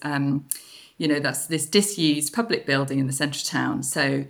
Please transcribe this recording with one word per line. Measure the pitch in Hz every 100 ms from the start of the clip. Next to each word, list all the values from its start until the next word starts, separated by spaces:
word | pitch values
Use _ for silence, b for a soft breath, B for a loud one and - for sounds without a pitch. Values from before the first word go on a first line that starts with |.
um, | 151 143 139 143 143 B B B B B
you | 160
know, | 147
that's | 143 135 -
this | 156 151
disused | 202 202 - 156 147 147
public | - 226 156 -
building | 139 139 139
in | 131
the |
centre | 135 143 139
of |
town. | - - - -
So | 135 160 139 139